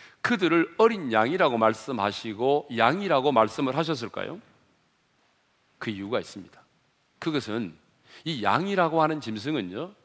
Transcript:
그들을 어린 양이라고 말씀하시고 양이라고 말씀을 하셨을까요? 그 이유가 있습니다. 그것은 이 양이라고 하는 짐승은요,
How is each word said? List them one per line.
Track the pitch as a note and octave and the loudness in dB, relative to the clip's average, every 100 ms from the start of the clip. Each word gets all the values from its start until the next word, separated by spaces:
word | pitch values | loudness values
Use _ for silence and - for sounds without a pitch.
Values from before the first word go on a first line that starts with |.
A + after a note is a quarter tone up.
| - _ | -20 _
그들을 | - A#3 E3+ E3+ D#3+ - | -2 0 2 2 2 4
어린 | A3+ G#3+ C3+ | 4 4 0
양이라고 | A2 A#2 F#3 D#3 A#2 | 2 4 4 2 4
말씀하시고 | A2 A2 - A#2+ G2+ G2+ A2+ G2+ C3 D3 - A2+ | 4 2 -4 -2 -2 -2 -8 -2 0 0 0 2
양이라고 | A#2 F3+ G3+ C#3+ C#3 | 2 2 0 0 2
말씀을 | A#2+ G#2+ - C3+ C3+ | 4 2 2 -2 -2
하셨을까요? | D#3+ C#3 A2+ - G#2 F3+ - _ _ _ _ _ _ _ _ _ _ _ _ - | -2 -4 -8 -10 -10 -12 -16 _ _ _ _ _ _ _ _ _ _ _ _ -12
그 | A#2 | -10
이유가 | G2 G2+ A#2 | -8 -4 -6
있습니다. | E2+ G2+ E2+ - _ _ _ _ _ - | -6 -12 -18 -20 _ _ _ _ _ -10
그것은 | E3+ D3 A2 A2+ F#2 D2+ _ _ _ - | -4 -4 -2 -6 -6 -10 _ _ _ -14
이 | D#3+ C#3 | -8 -4
양이라고 | G2+ A#2 F#3+ G3 E3 D#3+ | 0 0 0 0 0 2
하는 | D#3 D#3 | 0 0
짐승은요, | A#2 A2 B2+ D3+ F2+ G2+ F3 - | -6 -8 -6 -6 -6 -8 -12 -14